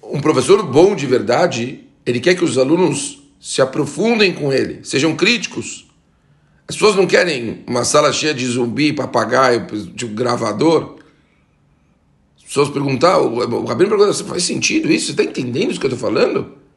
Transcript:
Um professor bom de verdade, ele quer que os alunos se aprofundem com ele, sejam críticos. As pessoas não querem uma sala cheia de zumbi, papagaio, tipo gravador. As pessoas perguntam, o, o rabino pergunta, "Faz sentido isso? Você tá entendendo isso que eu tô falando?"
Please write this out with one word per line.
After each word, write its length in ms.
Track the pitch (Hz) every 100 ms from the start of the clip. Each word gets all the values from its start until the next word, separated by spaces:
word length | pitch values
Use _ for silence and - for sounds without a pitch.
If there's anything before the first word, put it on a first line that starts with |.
Um 180 | - 139
professor 420 | 139 131 127 196
bom 320 | 175 131 185
de 120 | 190 135
verdade, 760 | 123 104 123 175 117 120 - - _
ele 160 | - 120
quer 140 | 170
que 100 | 180
os 140 | 160 123
alunos 640 | 131 170 175 131 - - _ _
se 220 | - -
aprofundem 720 | 131 - 143 156 214 233 196
com 180 | 170 143
ele, 280 | 131 104 -
sejam 340 | - 135 160 156
críticos. 760 | 196 233 - - 113 - - _ _ _ _ _ _ _ -
As 60 |
pessoas 200 | - 214
não 120 | 196 185
querem 580 | - 180 135 113 - -
uma 160 | 120
sala 300 | 117 147 151
cheia 220 | 123 156
de 120 | 139 127
zumbi, 460 | 120 120 110 151
papagaio, 720 | - 117 120 107 127 131 120 87 107 90
tipo 200 | 87 117
gravador. 840 | 104 123 120 113 107 156 156 - - - _ _ _ _ _ _ _ _ _ _ _ _ _
As 80 |
pessoas 240 | - - 143
perguntam, 580 | 143 139 131 165 165 131
o, 360 | 120 117 107
o 20 |
rabino 240 | 117 120 196
pergunta, 240 | 214 202 -
"Faz 220 | - -
sentido 480 | 180 220 - 160 156
isso? 140 | - -
Você 80 |
tá 100 | 143
entendendo 460 | - - 123 120 254
isso 100 | -
que 60 | 135
eu 40 |
tô 60 | 127
falando?" 640 | 104 117 254 - - - _